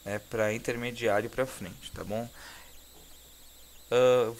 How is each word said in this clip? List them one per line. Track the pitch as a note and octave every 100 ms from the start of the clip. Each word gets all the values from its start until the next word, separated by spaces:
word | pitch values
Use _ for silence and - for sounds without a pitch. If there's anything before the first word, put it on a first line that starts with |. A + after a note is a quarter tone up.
É | G2+ G#2
pra | - A2+ G#2+
intermediário | A2+ A#2+ A#2+ A#2+ A#2 A2+ G2+ A#2
e |
pra | - C3
frente, | - F2+ - -
tá | -
bom? | F#2 A2 A#2 - - - - - - - - - - - - - - - -
Ah, | A#2+ B2+ B2+ A2+